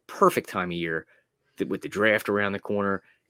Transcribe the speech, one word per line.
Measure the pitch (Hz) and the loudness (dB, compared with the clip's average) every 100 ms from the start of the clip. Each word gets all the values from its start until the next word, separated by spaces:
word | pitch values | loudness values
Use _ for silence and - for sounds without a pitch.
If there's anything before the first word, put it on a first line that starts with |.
| - | -8
perfect | - 185 - - | 4 4 4 -4
time | 98 90 | -4 -4
of | 87 | -4
year | 82 80 - _ _ _ _ - | -4 -4 -8 _ _ _ _ -6
th-, | 95 | -4
with | 98 | -4
the | 78 | -6
draft | 87 107 107 - | 0 2 2 2
around | 101 101 | 0 0
the | 101 | -2
corner. | - 104 101 98 _ _ | -4 -2 0 -2 _ _